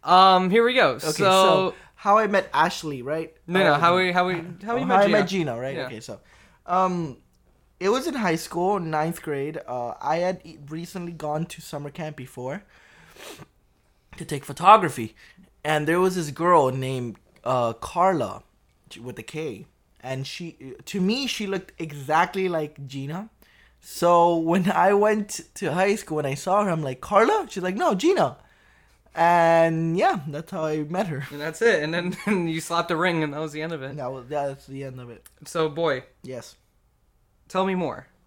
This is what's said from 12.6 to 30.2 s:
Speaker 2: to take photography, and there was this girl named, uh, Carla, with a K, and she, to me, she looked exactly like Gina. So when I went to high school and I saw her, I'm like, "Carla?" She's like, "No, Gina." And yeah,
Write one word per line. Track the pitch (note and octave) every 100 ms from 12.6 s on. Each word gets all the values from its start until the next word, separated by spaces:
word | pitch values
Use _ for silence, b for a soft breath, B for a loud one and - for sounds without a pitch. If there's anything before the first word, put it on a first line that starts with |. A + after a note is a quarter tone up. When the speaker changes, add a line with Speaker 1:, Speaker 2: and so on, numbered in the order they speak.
| - B B B B B B B - _ _ _ _ _ _ -
Speaker 2:
to |
take | - D3
photography, | - C#3+ F3 G#3+ F3+ C3 A2 _ b b b _
and | D3 D3+ D3+
there | E3+
was | F#3 F3+
this | D#3
girl | C3+ E3+ F3 C3
named, | C3 C3 C3 B2 G#2 _ _
uh, | - B2+ A#2
Carla, | A2+ - F3+ F#3 F3 G#2+ - _ _ _ _ _ -
with | A#2+ A#2+
a |
K, | A2 D#3 D#3 G2+ - _ _ _
and | B2+ C3 C#3
she, | - E3+ - C3+ A#2+ -
to | G3+
me, | F#3 A#3+ C4+
she | - G3+
looked | F#3+ - _
exactly | D#3+ C#3+ C3+ D3+ F3+ G3 F#3+
like | E3 D3+ D3+ C#3
Gina. | C3+ C#3 E3 A3 _ b b b b
So | - - E3+ F3 F3 E3+
when | D#3+ F3 F#3
I | F3 F3+
went | G3+ G#3 G#3+ G#3 - -
to | - F3+
high | D#3 G3
school | G#3 - D3+
and | C#3+
I |
saw | C#3 - G3
her, | G#3
I'm | D#3+
like, | D3 B2+
"Carla?" | - G3+ A3+ G#4+ D#4
She's | -
like, | F3+ G3
"No, | F4
Gina." | G3 D#4 F#4+ C#3+ - b b b b b b _
And | - E3+ F3 E3 E3 E3 D#3+ E3 E3
yeah, | E4 C4+